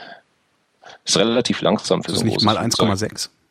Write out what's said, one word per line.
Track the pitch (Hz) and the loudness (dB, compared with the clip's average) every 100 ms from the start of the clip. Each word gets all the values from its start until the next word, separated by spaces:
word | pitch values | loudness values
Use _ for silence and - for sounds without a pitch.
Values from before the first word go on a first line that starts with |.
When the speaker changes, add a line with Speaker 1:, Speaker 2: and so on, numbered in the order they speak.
| - - _ _ _ _ _ _ - - - | -18 -20 _ _ _ _ _ _ -20 -12 -2
Speaker 1:
Ist | - | 2
relativ | 107 127 - 101 | 2 2 0 0
langsam | 82 101 - 90 | 0 0 0 -2
für | - | 0
Speaker 2:
Ist | |
das | 98 | -2
Speaker 1:
so | |
ein | 113 | 0
Speaker 2:
nicht | 95 | 2
Speaker 1:
großes | 110 | 2
Speaker 2:
mal | |
Speaker 1:
Flugzeug. | 107 110 | 2 0
Speaker 2:
eins | - | 0
Komma | 110 98 | 0 0
sechs? | 107 101 - _ _ | -4 -6 -10 _ _